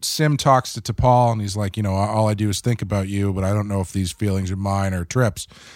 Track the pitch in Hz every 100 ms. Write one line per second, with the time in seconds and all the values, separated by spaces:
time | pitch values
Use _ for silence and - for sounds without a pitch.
0 | - - 151 143 143 131 - - - 110
1 | 127 123 120 110 101 95 101 110 101 95
2 | 104 107 110 104 107 98 120 117 98 101
3 | 98 101 101 95 95 104 104 98 90 98
4 | 90 - 104 95 92 95 98 98 98 92
5 | 87 127 117 - - - -